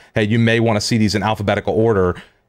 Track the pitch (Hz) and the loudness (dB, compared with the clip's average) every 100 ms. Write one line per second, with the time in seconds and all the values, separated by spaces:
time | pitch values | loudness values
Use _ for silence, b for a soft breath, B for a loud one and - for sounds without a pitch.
0 | B - 107 117 113 117 113 104 - 117 | B -4 0 2 2 2 0 0 0 0
1 | 107 104 101 110 101 101 98 95 113 104 | 0 0 -2 -2 -2 -2 -2 0 2 2
2 | 90 85 B B | 0 -2 B B